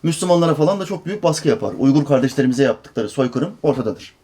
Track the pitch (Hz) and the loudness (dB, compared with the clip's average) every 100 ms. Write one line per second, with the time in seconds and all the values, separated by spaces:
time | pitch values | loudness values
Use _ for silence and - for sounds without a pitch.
0 | 160 160 180 175 165 151 151 202 185 185 | -2 -2 2 4 4 2 2 0 -6 -8
1 | 165 208 - 156 156 110 101 95 139 143 | -8 -2 -2 0 0 0 -2 0 2 2
2 | 143 135 127 - 127 123 135 110 - - | 2 2 2 0 0 2 0 0 -6 -6
3 | 107 - 127 127 156 - 160 131 110 90 | -6 -2 -2 -2 -6 -2 -2 0 -4 -6
4 | - _ | -16 _